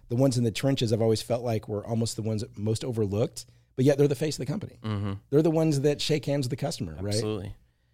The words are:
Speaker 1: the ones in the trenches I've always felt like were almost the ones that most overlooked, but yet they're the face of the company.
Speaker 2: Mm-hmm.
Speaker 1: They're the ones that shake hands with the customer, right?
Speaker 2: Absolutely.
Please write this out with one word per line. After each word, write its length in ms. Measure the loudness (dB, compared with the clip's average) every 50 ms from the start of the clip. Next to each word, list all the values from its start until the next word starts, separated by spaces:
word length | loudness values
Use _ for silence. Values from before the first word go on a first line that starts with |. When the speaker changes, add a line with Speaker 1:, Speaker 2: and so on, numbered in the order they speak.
| -8 -4
Speaker 1:
the 80 | 0
ones 200 | 2 2 4 4 2
in 60 | 0
the 60 | 0
trenches 400 | 0 0 0 0 2 2 2 0
I've 100 | 2 2
always 200 | 4 2 2 2
felt 200 | 0 -2 -2 -2
like 240 | 0 -2 -2 -2 -2
were 180 | -4 -6 -6 -4
almost 300 | -2 -2 -2 -2 -2 -4
the 60 | -4
ones 200 | -4 -2 -2 -4
that 140 | -4 -8 -8
most 280 | -4 -2 -2 -2 -2 -2
overlooked, 640 | -4 -2 -2 0 0 2 0 0 -2 -4 -10 -18 _ -20 _ _ _ -2
but 100 | 2 4
yet 140 | 4 6 6
they're 100 | 4 2
the 60 | 2
face 220 | 0 -2 -4 -4
of 40 | -4
the 60 | -4
company. 320 | -4 -4 -6 -6 -10 -14 -8
Speaker 2:
Mm-hmm. 320 | -6 -4 -2 -2 -2 -4 -6 -8 -4 0
Speaker 1:
They're 120 | 2 4
the 80 | 4 4
ones 300 | 4 4 4 4 2 4
that 180 | 2 2 0 0
shake 240 | 0 0 0 0 0
hands 220 | -2 -2 -2 -2
with 40 | -4
the 60 | -4
customer, 380 | -4 -4 -6 -4 -6 -8 -8 -8 -6
right? 140 | -4 -2 -2
Speaker 2:
Absolutely. 400 | -2 -2 -2 -4 -4 -6 -10 -12 -14 _ _ _ _ _ _